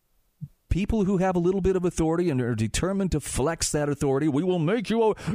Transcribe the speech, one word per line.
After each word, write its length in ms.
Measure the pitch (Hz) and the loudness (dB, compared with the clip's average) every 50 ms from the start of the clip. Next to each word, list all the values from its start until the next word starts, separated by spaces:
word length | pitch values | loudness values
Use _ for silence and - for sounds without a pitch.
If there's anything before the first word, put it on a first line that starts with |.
| _ _ _ _ _ _ _ _ 151 - _ _ _ - | _ _ _ _ _ _ _ _ -18 -18 _ _ _ -4
people 360 | - 165 208 - 226 220 190 | -2 -2 0 0 0 0 2
who 120 | 190 208 | 2 2
have 180 | 170 190 190 180 | 2 2 2 2
a 40 | 180 | 2
little 220 | 170 180 190 196 | 2 2 2 2
bit 140 | 180 190 190 | 2 2 2
of 80 | 180 175 | 2 0
authority 460 | 175 - - 165 160 165 170 180 170 | -2 0 0 0 0 2 0 0 0
and 100 | 135 127 | 0 0
are 140 | 123 117 120 | 0 0 0
determined 560 | 110 110 104 - - - 185 196 196 196 170 - | -2 -2 -2 -2 -2 -2 0 0 -2 -2 -2 -2
to 60 | 143 | -4
flex 520 | - - - - 127 160 165 - - - | -4 -4 -4 -2 -2 -2 -2 -2 -2 -2
that 180 | - 147 147 143 | 0 0 0 0
authority, 380 | 143 - 147 139 135 139 151 | -2 0 0 0 0 2 2
"We 160 | 160 127 143 185 | 0 0 0 0
will 160 | 185 180 175 | 0 0 2
make 300 | 151 165 220 254 180 - | 2 0 0 0 0 0
you, 120 | 220 226 220 | 0 2 2
a, 120 | 214 - - - 165 | 2 0 -2 -4 -6